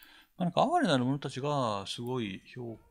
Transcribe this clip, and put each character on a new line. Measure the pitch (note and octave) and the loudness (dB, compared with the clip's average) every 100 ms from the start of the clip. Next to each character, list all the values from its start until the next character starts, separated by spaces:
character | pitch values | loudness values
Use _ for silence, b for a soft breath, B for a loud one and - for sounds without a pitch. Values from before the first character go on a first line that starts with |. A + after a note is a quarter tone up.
| B B B - | B B B -4
あ、 | |
な | F3 | 0
ん | |
か、 | - | 4
哀 | A3 F4 | 4 4
れ | A#3 | 4
な | C3+ | 4
る | B2 | 2
者 | C#3+ | 0
た | C#3+ | -4
ち | C3 | -6
が | C#3+ C#3+ A#2+ G2+ G2 | -2 0 0 -2 -4
す | - | -8
ご | A#2+ B2+ | -6 -4
い | G#2+ F#2+ - | -4 -8 -14
評 | B2 A#2+ A2 - | -14 -12 -14 -16